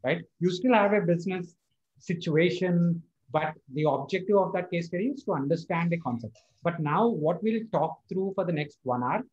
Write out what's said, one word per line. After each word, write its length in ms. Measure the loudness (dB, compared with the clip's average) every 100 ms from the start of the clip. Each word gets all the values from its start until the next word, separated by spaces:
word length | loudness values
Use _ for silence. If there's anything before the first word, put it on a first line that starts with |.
right? 180 | -2 -4 -6 _
You 100 | -2
still 240 | 0 4
have 180 | 6 6
a 80 | 2
business 540 | 2 0 0 -6 -8 _ _ _ _ _
situation, 1040 | -8 -6 0 2 2 2 0 2 2 0 -6 _ _
but 220 | -2 -2 -6 -10
the 100 | 0 2
objective 480 | 0 -2 -4 2 2
of 160 | 4
that 160 | -2 -4
case 160 | -6 -4
study 220 | -4 -4
is 140 | -4
to 80 | -4
understand 580 | -4 0 -2 0 -2 0
the 80 | -2
concept. 400 | -2 -6 -8 -14 _ _
But 180 | -4 -2
now 280 | 0 2 2
what 340 | 2 0 0
we'll 240 | 0 -2 -2
talk 260 | -2 -2 -4 _
through 240 | -4 -2
for 100 | -2
the 80 | -2
next 260 | -2 -4 _
one 200 | -4 -2
hour 200 | 0 -2 -4